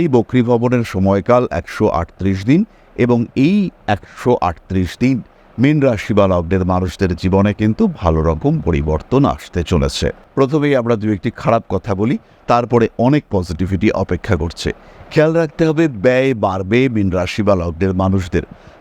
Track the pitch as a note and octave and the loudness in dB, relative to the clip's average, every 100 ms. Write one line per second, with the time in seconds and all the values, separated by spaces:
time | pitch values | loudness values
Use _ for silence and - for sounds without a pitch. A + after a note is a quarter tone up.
0 | E3+ B2 G#2 B2+ A#2 A#2 A#2+ B2 A2+ F#2+ | 2 2 2 0 2 0 2 0 -2 0
1 | G2 G2 G#2+ B2 B2 - - - G#2+ E2+ | 2 2 2 2 2 -4 -8 -2 0 0
2 | E2+ - F#2+ F#2+ G#2 E3 A3+ _ _ - | -6 -4 -4 -2 2 2 0 _ _ -2
3 | A#2+ A#2+ G#2+ - D3 G#3 F#3 - - G#2 | 0 2 0 0 2 2 -2 -6 -6 -6
4 | - - B2 - F2 - _ F#2 F2+ - | -6 -6 0 0 0 -4 _ -2 -2 -2
5 | B2 B2+ - _ _ - C3+ D3+ C3+ G#2+ | 0 0 -4 _ _ 0 2 4 2 0
6 | - G#2 G2 F2+ E2 F#2+ F#2 F2+ F#2 - | 0 2 2 2 0 -2 0 0 -2 -2
7 | F#2+ F2 F#2 G2 G#2 G2+ A2 A2 A3 D3+ | -2 -2 0 2 2 0 -2 0 -2 0
8 | F2 D#2+ D#2+ D#2+ C#3 D#3+ C#2+ D2 D2+ D2+ | 0 2 0 0 -2 -2 0 -2 0 -4
9 | - C3 A#2+ C2+ - F#2 D#2+ E2+ C#2 - | 0 2 2 -2 -6 -6 -2 0 0 -2
10 | D#2 - - - C3+ D#3 D3 C3 A#2 A2+ | -6 -6 -10 -2 0 0 2 0 0 -2
11 | G#2+ G2+ A#2 - - A#2 - F#2+ - F#2+ | 0 -2 -4 -4 -2 -2 -2 -6 -4 -2
12 | A2+ G#3+ - _ - A#2+ A#2 A#2+ A2 - | -2 -2 -8 _ 0 0 2 2 0 0
13 | A#2+ D3 - G2 F2+ D#2 F#2 F#2 G#2+ - | 2 2 0 -6 -4 -4 -2 0 0 0
14 | - F2 - F2 E2+ - - - - - | -4 -4 -2 -2 -2 -6 -8 -8 -14 -20
15 | - D#3 D#3 E3 D#3 - D#3+ D3+ E3 G#2+ | -4 0 2 2 -2 -2 0 2 0 2
16 | B2 B2+ C3+ A#2 G2+ F#2+ F#2+ A#2+ C3 A2 | 2 2 0 0 -2 -2 0 0 2 0
17 | G2 F2+ F2 - G2+ F#2 E2+ D#2+ F#2+ F#2 | 0 -2 -4 -2 2 2 0 -2 -2 0
18 | F#2+ F#2+ F2 F2 - - - - | 0 0 0 -4 -4 -18 -20 -16